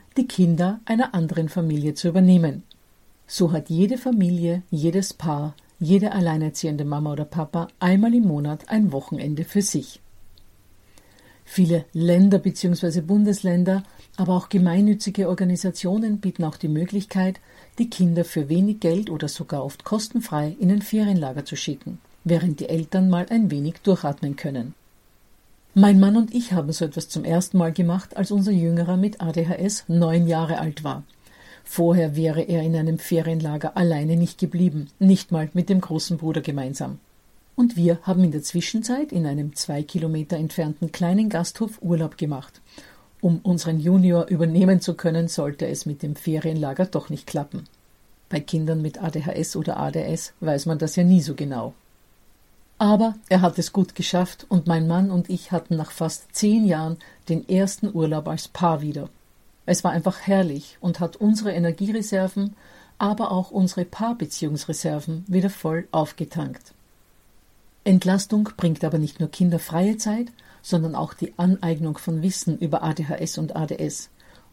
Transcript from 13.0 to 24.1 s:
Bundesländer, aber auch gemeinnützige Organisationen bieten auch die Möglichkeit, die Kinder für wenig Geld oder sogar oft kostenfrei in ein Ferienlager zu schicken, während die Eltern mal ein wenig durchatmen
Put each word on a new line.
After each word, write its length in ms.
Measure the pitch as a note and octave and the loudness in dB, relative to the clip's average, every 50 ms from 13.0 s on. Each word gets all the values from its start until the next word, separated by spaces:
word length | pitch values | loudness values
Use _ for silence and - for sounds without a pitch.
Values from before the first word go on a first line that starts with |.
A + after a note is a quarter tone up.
| D3+ | 0
Bundesländer, 840 | D#3+ G3+ G#3 G#3 G#3 G3+ G3+ - F#3 F3 F3 F3+ F#3+ F#3+ G3 F#3+ - - - - - - | 2 2 4 4 2 2 0 0 0 2 2 2 2 0 0 -2 -6 -14 -20 -20 -12 -6
aber 180 | - F#3 E3+ F#3 | -4 0 0 0
auch 140 | F3+ - - | 0 0 0
gemeinnützige 800 | - G3 F3+ F3 E3 F#3+ G#3 G#3 G#3 G#3 - G3+ F#3 - G3 F3 | 2 2 4 4 4 4 4 4 4 2 -2 -4 -2 -2 0 0
Organisationen 880 | F3+ F3+ F#3+ F3+ F3+ E3+ - F#3+ F3 - - F3+ F#3 A3 A3+ A3 G#3 G3+ | 0 0 0 0 0 0 -2 -4 -4 -4 -2 -2 -2 0 0 -2 -2 -2
bieten 240 | - F#3 F3 - E3+ | -4 -4 -4 -2 -4
auch 120 | D#3 D3 | -4 -4
die 120 | - - D#3 | -4 -2 -2
Möglichkeit, 720 | D3+ D3+ E3+ F3 - G3+ F#3+ - - G3 F#3 F#3 F#3+ - - - - - - - - - | 0 0 -2 -2 -2 -4 -4 -2 -2 0 0 0 -2 -4 -10 -20 -20 -20 -20 -10 -6 -4
die 100 | A#3 A#3+ | -4 -2
Kinder 360 | - - F#3 F3 E3+ E3+ E3+ | 0 2 2 2 2 2 0
für 240 | - - E3 D3 C#3 | 0 -2 -4 -2 0
wenig 320 | D#3+ F3 F#3+ G#3 G#3 G#3+ | 2 2 2 2 0 0
Geld 300 | - E3 E3 G3 G#3+ F3+ | 0 0 0 0 -2 -4
oder 180 | E3 D3+ D3+ D3 | -6 -6 -6 -6
sogar 360 | - - D#3 - - C#3 C3+ | -6 -8 -8 -6 -6 -6 -6
oft 200 | C#3 - - - | -6 -10 -12 -6
kostenfrei 720 | - G#3 A3 G#3+ - - A#3+ A3+ - D#3+ D3+ D3 D3+ E3 - | -4 -4 -4 -2 -4 -4 -4 -4 -2 -2 -2 -2 -2 -2 0
in 140 | - F3+ G3 | 2 2 4
ein 100 | G#3 G3+ | 2 0
Ferienlager 640 | - - G#3+ G#3+ G#3 G3 F3 D3+ C3 B2+ C#3+ C#3+ | 0 0 0 2 2 2 0 0 -2 -6 -8 -8
zu 100 | - D3+ | -8 -8
schicken, 460 | - - - C#3+ C#3 - - - - _ _ - _ - | -8 -6 -6 -8 -8 -10 -14 -14 -14 _ _ -18 _ -2
während 340 | E3 E3+ D#3+ D#3+ F3+ D3+ - | 0 2 2 2 0 -2 -2
die 100 | - - | -4 -4
Eltern 400 | E3 E3 D#3+ D3 - F#3+ F#3 F#3 | -2 -4 -2 -2 0 2 4 4
mal 180 | F3+ F3 F3+ - | 4 2 0 0
ein 220 | A3+ A3+ A3 F#3 D3+ | 0 2 2 2 0
wenig 220 | C#3+ C#3+ D#3 E3+ - - | -2 -4 -4 -6 -2 0
durchatmen 500 | G3+ F#3 - - D3 | 2 2 2 0 -2